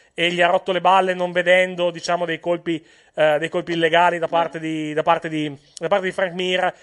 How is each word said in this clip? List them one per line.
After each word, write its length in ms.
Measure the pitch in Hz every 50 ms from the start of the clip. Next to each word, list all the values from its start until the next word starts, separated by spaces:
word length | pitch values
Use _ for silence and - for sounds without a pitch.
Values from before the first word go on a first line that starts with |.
| _ _
e 180 | _ - 170 175
gli 100 | 180 175
ha 60 | 175 170
rotto 240 | 185 180 - 190
le 80 | 185 175
balle 340 | 170 180 190 190 190 190 180
non 160 | 180 180 180
vedendo, 640 | 175 180 175 175 180 185 185 185 185 175 175 175
diciamo, 320 | 170 165 - - 175 175 175
dei 160 | 165 160 156
colpi, 440 | - 170 175 165 160 170 165 151 - _ _ _ _ _ -
eh, 220 | 156 156 156 151 147
dei 100 | 160 156
colpi 240 | - 180 156 165
illegali 460 | 170 165 165 160 160 170 175 175 170 170
da 80 | 160 156
parte 300 | 170 170 170 160 - 165
di, 340 | 160 160 160 156 156 151
da 100 | 151 151
parte 260 | 151 170 165 160 - 160
di, 280 | 156 156 151 151 139 - _ _ -
da 120 | - 170 156
parte 180 | 202 196 185
di 60 | 185
Frank 200 | 170 - 190 175
Mir, 420 | 165 185 185 185 185 180 180 175 - _